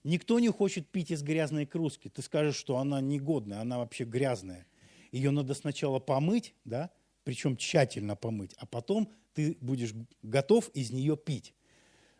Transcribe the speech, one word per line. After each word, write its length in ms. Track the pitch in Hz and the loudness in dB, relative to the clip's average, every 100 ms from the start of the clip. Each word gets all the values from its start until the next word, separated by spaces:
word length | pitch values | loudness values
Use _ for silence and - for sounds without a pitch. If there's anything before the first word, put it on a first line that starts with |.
никто 360 | 143 170 - 233 | 0 0 2 4
не 100 | 233 | 4
хочет 380 | - 196 - 147 | 4 0 0 -4
пить 220 | 190 160 | -4 -2
из 140 | 160 | -2
грязной 420 | 147 156 156 151 143 | 0 0 0 -2 -2
кружки. 440 | 175 160 - - | -2 -2 -4 -12
Ты 120 | - | -12
скажешь, 340 | - 156 151 135 | -2 2 2 0
что 220 | - 127 | -2 0
она 240 | 135 139 | 0 0
негодная, 580 | 135 143 139 151 104 101 | 0 0 0 -2 -2 -6
она 180 | 117 123 | -4 -4
вообще 240 | 117 - | -4 -6
грязная. 640 | 117 123 135 117 95 87 - _ - - - | -4 0 0 0 -6 -14 -18 _ -20 -20 -8
Ее 200 | 127 139 | 0 2
надо 240 | 143 131 143 | 2 0 -2
сначала 420 | - - 143 131 | -4 -2 0 0
помыть, 560 | - 131 160 233 - - | 2 2 4 2 -2 -12
да, 280 | - 120 170 - _ _ | -8 -6 -6 -12 _ _
причем 340 | - 123 147 123 | -8 -2 0 0
тщательно 580 | - 165 131 - 104 101 | 2 4 4 2 -4 -4
помыть, 380 | 117 107 92 - | -4 -4 -6 -12
а 80 | - | -10
потом 420 | 120 - 208 214 - _ | -6 0 0 0 -6 _
ты 240 | - 151 170 | -2 -2 -2
будешь 340 | 123 131 117 110 117 _ | -4 -2 -4 -6 -14 _
готов 480 | 110 135 139 226 - 143 | -2 0 6 4 4 -4
из 160 | 117 | -4
нее 240 | 131 143 151 | -2 0 0
пить. 400 | - 160 - _ _ _ _ _ _ | -2 -6 -8 _ _ _ _ _ _